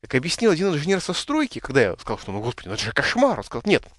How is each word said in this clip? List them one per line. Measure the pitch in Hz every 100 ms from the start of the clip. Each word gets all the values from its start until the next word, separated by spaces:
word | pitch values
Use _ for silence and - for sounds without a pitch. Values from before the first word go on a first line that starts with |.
Как | - 131
объяснил | 131 - 226
один | 160 196
инженер | 151 156 190
со | -
стройки, | 175 - 302 294 -
когда | - 131
я | 104 -
сказал, | - 110
что, | -
ну, | 98
господи, | 113 - 90
ну | 107
это |
же | -
кошмар, | - - 226 269 147
он |
сказал, | - 120 202
нет, | 165 -